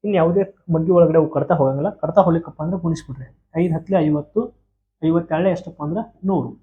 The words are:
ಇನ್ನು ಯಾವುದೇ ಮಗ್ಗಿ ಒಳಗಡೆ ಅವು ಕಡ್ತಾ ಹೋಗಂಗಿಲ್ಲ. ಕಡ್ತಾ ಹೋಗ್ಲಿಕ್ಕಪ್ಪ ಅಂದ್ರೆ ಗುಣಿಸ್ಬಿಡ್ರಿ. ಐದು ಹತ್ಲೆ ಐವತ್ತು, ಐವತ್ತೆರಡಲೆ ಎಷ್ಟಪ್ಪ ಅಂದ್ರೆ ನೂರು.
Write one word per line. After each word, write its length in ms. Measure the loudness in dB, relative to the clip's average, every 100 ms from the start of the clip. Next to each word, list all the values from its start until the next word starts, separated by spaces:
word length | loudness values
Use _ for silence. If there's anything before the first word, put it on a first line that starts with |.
ಇನ್ನು 140 | -2 0
ಯಾವುದೇ 380 | 2 0 -2 -8 -4
ಮಗ್ಗಿ 180 | -2 2
ಒಳಗಡೆ 260 | 4 6 4
ಅವು 120 | 2
ಕಡ್ತಾ 260 | -2 0 0
ಹೋಗಂಗಿಲ್ಲ. 340 | 0 0 -4
ಕಡ್ತಾ 320 | -4 0 2
ಹೋಗ್ಲಿಕ್ಕಪ್ಪ 400 | 4 2 -2 -10
ಅಂದ್ರೆ 200 | -6 -4
ಗುಣಿಸ್ಬಿಡ್ರಿ. 560 | -4 -4 -8 -16 -16 _ _ -2
ಐದು 160 | -2 -2
ಹತ್ಲೆ 220 | 0 0
ಐವತ್ತು, 560 | 2 0 -2 -4 -4 _ _ _ _ _ 0
ಐವತ್ತೆರಡಲೆ 460 | 0 0 0 0
ಎಷ್ಟಪ್ಪ 320 | -2 -8 -10
ಅಂದ್ರೆ 360 | -6 -6 -8 _ -2
ನೂರು. 240 | -2 -4 -10